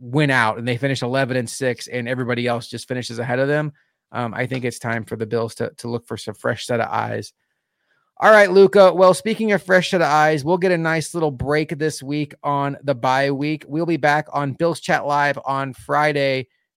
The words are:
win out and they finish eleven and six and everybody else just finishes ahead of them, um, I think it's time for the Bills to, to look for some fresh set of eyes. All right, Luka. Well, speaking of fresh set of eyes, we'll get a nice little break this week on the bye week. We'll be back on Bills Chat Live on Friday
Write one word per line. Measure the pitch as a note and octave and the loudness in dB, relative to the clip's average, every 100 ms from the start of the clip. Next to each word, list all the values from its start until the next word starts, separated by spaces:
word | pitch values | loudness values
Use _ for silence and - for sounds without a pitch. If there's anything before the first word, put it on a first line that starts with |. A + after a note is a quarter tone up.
win | B2 C3 D3 | -6 0 2
out | C3 A2 A2 | 4 2 0
and | A#2 | -4
they | B2 | -2
finish | C#3 C3+ | -2 -4
eleven | B2 C3+ C3+ B2+ | -2 -2 0 -2
and | A2+ | -4
six | - C3 A#2 - | -4 -4 -4 -8
and | B2 A#2+ | -8 -6
everybody | B2+ A#2+ A#2+ A#2+ | -6 -4 -4 -2
else | A#2 - | -4 -6
just | A#2+ - | -14 -8
finishes | B2+ A#2 A#2 | -8 -8 -8
ahead | A#2+ B2+ | -4 -2
of | C#3 | 0
them, | D3+ D#3 - _ _ _ | 0 -4 -10 _ _ _
um, | A#2 A#2+ | -8 -8
I | G#2 B2 | -6 -6
think | C3 | -4
it's | B2 - | -6 -6
time | A#2+ A2+ | -6 -6
for | G#2+ | -6
the | A2 A2 | -8 -6
Bills | A#2 A2+ - | -4 -6 -6
to, | A#2 - | -10 -8
to | A#2 | -10
look | A#2 - | -10 -10
for | A2 | -12
some | - | -12
fresh | G#2+ B2 A#2+ - | -6 -6 -6 -4
set | A#2+ | -4
of | A2+ | -2
eyes. | A2 A2+ A2 G#2 _ _ _ _ _ _ _ _ _ | -4 -4 -8 -10 _ _ _ _ _ _ _ _ _
All | G3+ | 6
right, | G#3+ G3+ | 8 8
Luka. | F#3+ G3 G3+ F#3 | 8 8 10 8
Well, | E3+ F#3 | 8 6
speaking | F3+ A3 G#3+ A3 | 4 -2 -2 0
of | G3 | 0
fresh | - F#3 - | 2 2 2
set | F#3+ | 0
of | D#3 | 2
eyes, | D3+ D#3 D#3 | 4 4 2
we'll | C3+ F3+ | 0 0
get | F#3 | 2
a | F3 | 0
nice | E3 D#3+ D3+ | 0 -2 -4
little | E3+ D#3 | -2 -4
break | B2+ B2+ D3+ D3+ D3 | -4 -2 -2 -2 -4
this | D#3 - | -4 -6
week | C3+ D3 D3 - | -8 -6 -6 -6
on | D3 C#3+ C#3+ C#3 | -4 -2 -4 -6
the | C3+ | -6
bye | B2+ C3 C3 C#3 | -2 0 2 0
week. | C#3 D3 D#3 - | -2 -4 -6 -6
We'll | D3 E3 | -6 -2
be | D#3+ | 0
back | D3 D3+ - | 2 0 -2
on | C#3+ C#3+ | -6 -6
Bills | B2 E3+ D#3+ | -2 -2 -2
Chat | - D3+ | -2 -2
Live | C#3 C#3+ C#3+ C#3 | 0 0 0 -2
on | - C3+ C3+ | -6 -6 -6
Friday | B2 - C#3+ D3+ D3 C#3 C3 B2+ _ _ | -10 -4 0 0 0 0 -2 -6 _ _